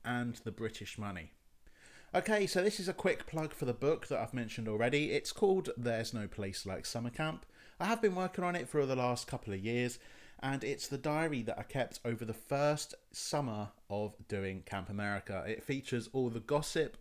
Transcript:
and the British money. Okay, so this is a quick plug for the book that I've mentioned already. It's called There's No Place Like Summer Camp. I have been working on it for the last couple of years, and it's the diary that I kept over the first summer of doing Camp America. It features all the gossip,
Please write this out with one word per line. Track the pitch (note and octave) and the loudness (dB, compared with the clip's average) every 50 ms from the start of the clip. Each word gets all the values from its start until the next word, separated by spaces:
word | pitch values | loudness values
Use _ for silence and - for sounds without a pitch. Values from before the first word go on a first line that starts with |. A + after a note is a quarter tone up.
| - | -4
and | A#2 B2 B2 A#2+ A#2+ A2+ - - | -2 -2 0 0 -2 -4 -4 -6
the | A#2 | -8
British | G#2 - A2+ A2 A2 - G#2 - - - | -4 -2 -4 -4 -4 -4 -10 -8 -6 -4
money. | G#2+ G2+ F#2+ F2 D#2 D2 - _ _ - - - - - - - - - - - - - - | -4 -4 -4 -6 -8 -10 -16 _ _ -20 -20 -20 -20 -20 -20 -20 -20 -20 -20 -20 -14 0 0
Okay, | F#3 F#3 - A3 G3+ G3 | 0 2 4 4 4 4
so | - - F#3+ | 4 4 4
this | F#3 G#3+ G#3 - | 4 4 2 2
is | F#3 F#3 | -2 -2
a | F3+ | -4
quick | - - F#3+ - - - | 2 2 2 2 2 0
plug | - - D#3+ D#3 D3+ | -4 -2 -2 -2 -2
for | - - D3 | -2 -2 -2
the | B2 A#2+ | -2 0
book | - - C#3+ D#3+ D#3 - | 2 4 2 2 2 0
that | - C#3+ - | -2 -2 -2
I've | A2+ - - | 0 -2 -2
mentioned | B2+ A#2 A2 - - A2 A2 | -4 -4 -4 -4 -4 -2 -2
already. | G#2+ G#2+ A#2 B2+ C#3 D3 D3+ C3 | 2 4 4 4 6 4 4 4
It's | - - - - | 2 0 0 -2
called | - - A3 G3 F#3+ F#3+ E3 - - | 0 4 6 6 6 4 4 0 -4
There's | - A#2+ A#2+ A2+ A2+ A#2 - - | -2 0 0 0 0 0 -2 -2
No | A2+ G#2 F#2+ | -4 -4 -4
Place | - - G2+ G2 F#2+ - - G2 | -4 -4 -4 -4 -4 -4 -4 -4
Like | F#2+ - - | -4 -4 -4
Summer | - - A#2 A#2 B2 | -4 -4 -2 -4 -4
Camp. | A#2+ - D#3 D#3 D#3 - - - - - - - - - | -2 -2 -2 -2 -2 -4 -10 -18 -20 -20 -20 -20 -6 -2
I | F3 | 0
have | G3 A#3 A3+ | 2 2 4
been | A3+ G#3 F3+ | 4 4 4
working | F3+ F#3 F3+ - - F3+ | 4 0 0 0 0 0
on | F3 F3 | 2 2
it | F3 B2 - | 0 -2 2
for | - D3+ C#3 | 2 4 4
the | C3 C3 | 4 4
last | B2+ B2 B2 B2 A#2+ - | 4 4 2 2 0 -2
couple | - - A#2+ - A2 G2 | -4 -6 -6 -4 -4 -4
of | F#2+ | -2
years, | F#2+ A2+ A#2 A#2+ B2 A#2+ A#2+ - - - - - - - - - | 0 2 2 2 2 0 -2 -6 -12 -18 -20 -18 -20 -20 -12 -4
and | - C3+ C#3 C3+ A2+ | -2 -2 -2 0 0
it's | B2 C#3+ B2+ - - | -2 -2 -2 -4 -4
the | C#3 C3+ | -4 -2
diary | B2 D#3 D3+ D#3 E3 D#3+ D3 B2 | 0 2 2 4 2 2 2 0
that | A2 A2 - - | 0 -2 -2 -4
I | - | -6
kept | - - C#3 A#2+ - - - - | -4 0 0 0 0 -2 -4 -2
over | A#2+ A#2 G#2+ A#2 | -2 -2 -2 -2
the | A2 A2 | -6 -6
first | - - - D3 C#3 D3 D3 D3+ D3 - - - - _ _ | -8 -4 -2 0 4 4 4 4 2 -2 -6 -10 -16 _ _
summer | - - - - - D3 C#3+ B2 G#2+ G#2 G#2 G#2 - - - - | -10 -8 -4 -2 0 0 0 0 -2 -2 -4 -6 -8 -14 -8 -4
of | G2+ G#2 G#2+ G#2 - - - - | -2 -2 -2 -2 -4 -10 -8 -4
doing | G#2+ G2+ G2 F#2+ F#2+ F#2+ E2+ - | -2 -2 0 -2 -2 -4 -6 -6
Camp | G#2 G2 F#2+ G#2 | -6 -6 -4 -4
America. | G2+ G2+ G#2 G2+ G2+ G2 - - G2 F#2 - G#2 | -4 -2 0 0 -2 -2 -4 -4 -4 -4 -2 -2
It | A2 - - | -4 -4 -2
features | - C#3 C#3 - - C3 A#2+ A2+ - - | -2 -4 -2 -2 -2 -2 -2 -2 -2 0
all | C3+ B2+ A#2+ | 0 0 0
the | A2+ A#2 | 0 -4
gossip, | G2+ - D3 D3 D3+ - - E3+ D3+ B2+ - - | -2 2 2 2 2 2 2 2 0 0 -2 -4